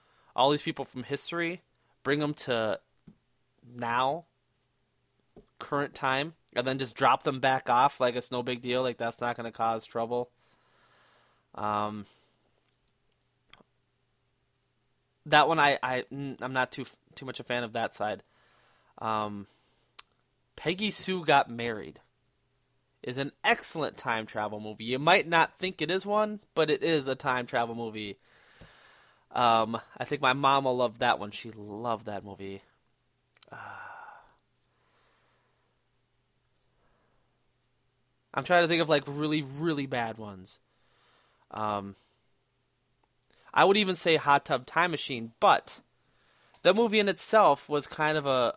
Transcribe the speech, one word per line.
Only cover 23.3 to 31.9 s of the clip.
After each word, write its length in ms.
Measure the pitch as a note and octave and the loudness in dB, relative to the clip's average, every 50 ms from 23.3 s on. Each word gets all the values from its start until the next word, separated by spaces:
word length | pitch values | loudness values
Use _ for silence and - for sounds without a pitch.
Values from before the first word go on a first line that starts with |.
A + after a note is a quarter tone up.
| - _ - | -6 _ 0
excellent 540 | G#3 A#3 - - - - D#3+ C#3 A2+ - - | 0 0 0 0 -6 -4 -4 -4 -4 -6 -6
time 280 | - B2+ A2+ A2 A2 | -4 -4 -4 -4 -4
travel 340 | G#2 - A2+ G#2+ G#2 G#2+ G#2 | -6 -6 -4 -4 -4 -4 -8
movie. 260 | G#2+ G#2+ A2 - A2 | -10 -10 -10 -10 -6
You 140 | A#2 B2+ C3 | -4 -4 0
might 280 | D3 E3+ F#3 G#3 - E3 | 4 6 6 6 4 4
not 300 | E3+ E3 D#3+ - - - | 4 4 4 2 0 -6
think 240 | F#3 F#3 F#3+ - | -8 -8 -6 -4
it 100 | D#3 D3+ | -4 -2
is 140 | F3+ F#3+ F#3+ | -2 -2 -2
one, 340 | G3+ G#3 G#3+ G#3+ G#3 G#3+ G3+ _ _ - | -2 0 0 0 -2 -4 -10 _ _ -2
but 140 | - D#3 D3+ | 0 2 2
it 120 | D3 - C3+ | 2 0 2
is 240 | E3 E3 D3+ C3 C3+ | 2 2 2 0 -2
a 80 | C3 | -4
time 300 | - - C#3 B2+ B2+ B2 | -4 -2 -2 -2 -2 -2
travel 300 | - - A#2+ A#2+ A#2 A2+ | -2 -2 -2 0 -2 -4
movie. 420 | A#2 A#2 A2+ G#2+ A2 G#2+ G2+ F#2+ _ _ _ _ _ _ _ - - - - - - - - - _ _ _ _ _ _ _ | -8 -8 -8 -8 -8 -8 -8 -10 _ _ _ _ _ _ _ -20 -20 -20 -20 -20 -20 -20 -20 -20 _ _ _ _ _ _ _
Um, 480 | - A#2+ B2 A#2 A2+ A2+ A2+ A2 A2+ A2 - - - - | 0 2 4 6 6 4 4 2 -2 -6 -8 -10 -12 -10
I 80 | B2+ | -8
think 160 | - D3 C#3 | -6 -4 0
my 120 | C#3 B2+ B2+ | 0 0 2
mom 300 | C#3 C#3 C3+ C#3 C#3 C#3 | 2 4 4 4 4 2
will 100 | C3 B2 | 0 0
love 240 | B2 B2 A#2 A2 A#2 | 0 0 -2 -2 0
that 200 | B2+ A#2+ - - | 2 2 2 0
one. 120 | G2+ G#2 | -2 -8
She 200 | - - - A2+ | -10 -12 -14 -14
loved 560 | G#2+ A2 G2+ G#2 G2+ G#2+ A#2 A#2+ | -14 -16 -14 -12 -12 -8 -4 -4